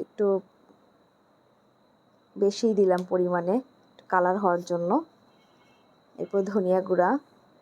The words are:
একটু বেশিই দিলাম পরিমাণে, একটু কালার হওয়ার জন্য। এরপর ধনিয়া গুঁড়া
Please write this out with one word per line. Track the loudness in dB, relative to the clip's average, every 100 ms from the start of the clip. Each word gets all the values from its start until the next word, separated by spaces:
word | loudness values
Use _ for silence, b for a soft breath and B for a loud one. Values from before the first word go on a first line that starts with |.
একটু | -12 -4 -2 -2 -4 _ _ _ _ _ _ _ _ _ _ _ _ _ _ _ _ _ _ -2
বেশিই | -2 0 0 2
দিলাম | 2 2 0
পরিমাণে, | -2 0 -2 -2 -2 -4 _ _
একটু | -20 _
কালার | 0 2 2
হওয়ার | 0 -2 -2
জন্য। | -4 0 -2 -2 _ _ _ _ _ _ _ _ _ _ -12
এরপর | -6 -4 -2
ধনিয়া | -2 0 0
গুঁড়া | 2 2 2 0 -4 _ _ _